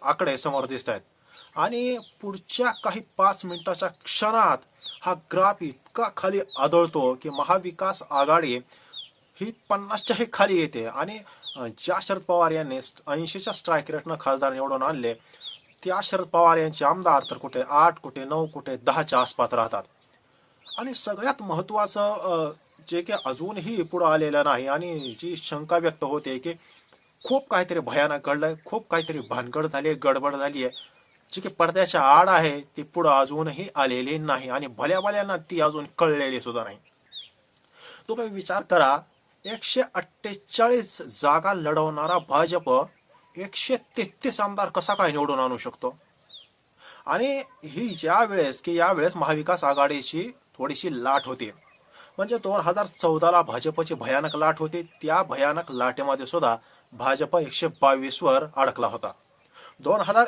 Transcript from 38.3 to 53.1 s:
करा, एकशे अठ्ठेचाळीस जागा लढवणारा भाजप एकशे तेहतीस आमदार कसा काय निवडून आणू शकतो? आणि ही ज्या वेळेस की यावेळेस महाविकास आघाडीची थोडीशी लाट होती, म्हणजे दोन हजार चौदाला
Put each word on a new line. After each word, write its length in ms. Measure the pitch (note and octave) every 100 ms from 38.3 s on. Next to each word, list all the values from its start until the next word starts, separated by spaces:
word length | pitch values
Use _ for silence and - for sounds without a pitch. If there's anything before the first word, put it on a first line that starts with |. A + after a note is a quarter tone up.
| G3 - F#3+
करा, 360 | - F3 C#3 D3 - _ _ _
एकशे 380 | G3 A3 - B3+ B3+
अठ्ठेचाळीस 1080 | F#3+ F3 _ G#3 G3+ - - A3+ B3 G3+ -
जागा 520 | C#3+ A2+ D3 D#3 F#3+
लढवणारा 640 | F#3+ D3+ D#3 D#3 D3+ D#3 F3
भाजप 640 | E3 C#3 E3 F3 E3 B2+ D3 _ _ _ _ -
एकशे 400 | F#3+ - - B3
तेहतीस 640 | - - F#3+ - C4+ A3+
आमदार 280 | G#3 G3+ F#3+
कसा 260 | - F3
काय 180 | G3 F3+
निवडून 260 | D3 D3 C3+
आणू 180 | C3 A#2+
शकतो? 420 | B2 - B2+ C3 _ _ _ - - _ _ _ - - -
आणि 360 | D#3+ C4 C#4 C4 _
ही 240 | D#3 C#3+ A#3
ज्या 360 | E3+ D#3 F#3
वेळेस 380 | A3+ G3 C#3+ B2+
की 140 | - E3+
यावेळेस 400 | E3+ F3+ E3 F3
महाविकास 480 | D3 D3+ D3+ F3+
आघाडीची 640 | C#3+ C#3 C#3+ C#3+ B2+ D#3 A3 B3 _ -
थोडीशी 460 | C3+ C#3+ F3+ C3
लाट 220 | B2 C#3 C3
होती, 240 | B2+ A2 - _ _ _ - - -
म्हणजे 200 | G#3 A#3
दोन 220 | F#3+ G3+
हजार 260 | E3 F3+ G3+
चौदाला 560 | - E3+